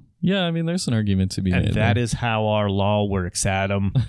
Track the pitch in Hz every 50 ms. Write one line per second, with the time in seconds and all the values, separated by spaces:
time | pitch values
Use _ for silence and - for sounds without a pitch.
0 | - _ _ _ 170 175 196 196 180 170 165 165 165 165 170 185 - - 120 110
1 | 107 104 98 95 92 92 - - 95 95 90 85 - - - 107 107 117 120 123
2 | 120 110 - - 123 120 113 110 107 107 107 107 104 101 98 98 98 101 104 104
3 | 104 104 98 95 90 87 - - - 101 95 95 98 98 101 101 98 98 - 123
4 | 110